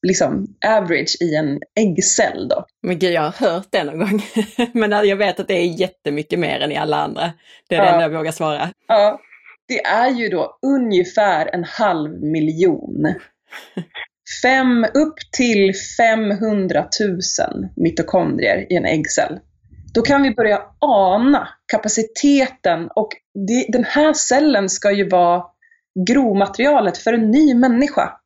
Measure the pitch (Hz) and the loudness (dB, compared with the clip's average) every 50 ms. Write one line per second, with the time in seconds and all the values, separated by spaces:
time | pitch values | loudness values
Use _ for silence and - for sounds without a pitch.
0 | - 185 185 - 165 139 147 - 190 - - _ - 202 220 214 196 170 170 147 | 0 0 0 2 0 0 0 -4 -6 -8 -10 _ -2 2 2 2 2 0 -2 -2
1 | - 175 - - 175 170 151 151 156 143 139 147 - _ _ 208 226 196 165 147 | -2 -4 -4 -2 -2 -2 -2 -2 -2 -2 -4 -6 -8 _ _ 0 0 2 0 0
2 | - - - - 214 - - - 92 - - - - _ _ _ - 180 185 160 | 0 0 0 0 0 0 -2 -6 -4 -4 -4 -4 -4 _ _ _ -6 -6 -4 -2
3 | 180 180 170 165 151 151 185 - 262 202 165 180 196 _ - 196 160 143 156 160 | -2 -2 0 -2 -2 -4 -4 -2 -2 -2 -2 -2 -6 _ -4 -4 -4 -4 -4 -4
4 | 196 196 202 214 202 - - 226 208 - - - 240 240 - 233 220 208 208 208 | -2 0 -2 -2 -4 -4 -4 -4 -4 -4 -2 -4 -4 -2 0 -2 0 2 2 2
5 | 208 202 196 196 208 196 185 - 185 - 196 175 175 175 165 - - 190 _ _ | 2 2 2 2 0 -2 -2 -4 -4 -2 -2 0 0 -2 0 -2 -4 -4 _ _
6 | _ 151 143 151 151 _ 170 175 165 147 143 139 143 151 143 147 151 151 151 147 | _ -6 -6 -6 -4 _ -2 -2 -2 -2 -2 -4 -4 -4 -4 -4 -2 -2 -2 -2
7 | 151 151 151 - 165 170 160 _ _ _ - - _ _ 175 165 151 180 175 170 | -2 -4 -4 -6 -6 -6 -6 _ _ _ -20 -20 _ _ 0 2 4 4 4 4
8 | 170 156 156 160 156 156 160 - 165 156 147 147 - 175 196 _ _ - 233 208 | 2 0 -2 -4 -6 -6 -6 -4 -4 -4 -2 -4 -6 -8 -8 _ _ 0 2 4
9 | 208 214 208 - _ _ - - _ - - _ _ _ 254 - - - 180 220 | 4 2 0 -2 _ _ -20 -20 _ -20 -20 _ _ _ -8 -4 -2 -2 0 2
10 | 240 262 269 240 233 208 180 165 147 - - _ - 269 277 277 247 226 202 180 | 2 0 0 -2 -2 -2 -2 -2 -4 -6 -8 _ -2 0 0 2 2 2 2 2
11 | 180 180 - - 208 202 180 151 160 - - 180 170 - - - 226 202 175 160 | 0 0 0 0 2 2 2 0 -2 -2 -4 -6 -6 -6 -4 -2 0 0 0 0
12 | 151 151 165 175 147 151 156 160 156 156 160 160 180 180 151 - - - - - | -4 -6 -8 -6 -4 -2 -2 0 0 -2 0 2 2 2 2 0 -6 -8 -6 -2
13 | 147 160 180 - - _ _ _ _ _ - - - - _ - 165 _ _ - | -2 -2 -2 -4 -10 _ _ _ _ _ -20 -20 -20 -12 _ -12 -12 _ _ -18
14 | - _ _ _ _ - - - - 247 262 262 262 254 247 233 226 214 - 269 | -18 _ _ _ _ -16 -10 -2 0 2 2 4 2 2 2 2 0 2 2 2
15 | 311 311 311 - - _ - - 254 240 226 202 196 190 190 - - - - - | 0 0 -2 -12 -18 _ -4 -2 0 2 4 4 4 2 2 -2 -8 -10 -2 2
16 | 233 226 220 226 220 202 202 190 220 220 214 202 190 180 - 147 165 - - - | 2 2 2 2 0 -2 -2 -2 -2 -2 0 0 -2 0 0 -2 -2 -2 -4 -2
17 | 214 202 180 175 180 - - - - - - - 190 190 - - 170 165 160 - | -2 -2 -2 -4 -4 -4 -2 -2 -4 -4 -4 -8 -10 -10 -4 -2 -2 0 0 -2
18 | 165 - - 185 170 - 175 - - 104 92 90 - - 180 170 - - - - | -4 0 0 0 0 0 -2 -2 0 0 0 -2 -2 -2 -2 -2 0 0 -2 -2
19 | 147 - - - - - 151 - _ _ _ _ _ _ - - - - - 226 | -2 -2 -2 -2 -2 -2 -4 -12 _ _ _ _ _ _ -20 -20 -20 -4 -2 -2
20 | 226 - 285 285 277 262 214 - 220 214 208 - - - _ _ - 294 247 202 | 2 2 2 2 2 2 2 0 2 2 2 0 -2 -10 _ _ 0 2 4 4
21 | 196 185 185 214 233 269 285 233 - - - _ _ - - 214 - 214 - - | 4 4 2 2 4 4 2 2 0 -6 -16 _ _ -4 -4 -2 -2 -2 -2 -2
22 | 220 226 - - - 285 285 277 262 262 262 _ - - - 165 170 170 - - | -2 -4 -4 0 2 4 4 4 2 0 -4 _ 0 0 0 0 -4 -4 -4 -4
23 | 220 220 - - _ _ _ 202 196 185 233 247 - - 220 247 226 - - 285 | -4 -4 -8 -18 _ _ _ -8 -4 -2 0 -2 0 0 0 0 0 0 0 2
24 | 302 311 - - - - 247 277 302 302 262 202 196 185 - - - 202 202 202 | 2 2 2 0 0 0 2 2 4 2 2 2 0 -2 -4 0 0 0 2 2
25 | 196 170 180 180 175 175 175 180 175 - _ _ _ _ _ _ _ _ _ 190 | 0 2 4 4 4 4 2 0 -2 -8 _ _ _ _ _ _ _ _ _ -4
26 | 180 180 247 277 269 226 190 196 196 196 196 - 240 285 294 262 214 185 - - | 0 2 2 2 2 2 2 0 0 0 0 0 2 4 4 4 2 0 -4 -2
27 | - 233 226 233 220 214 220 285 311 294 247 240 254 254 233 240 285 294 294 - | -2 0 0 2 2 4 4 6 6 6 6 4 4 4 4 2 0 0 0 -2
28 | - - - _ _ | -2 -4 -6 _ _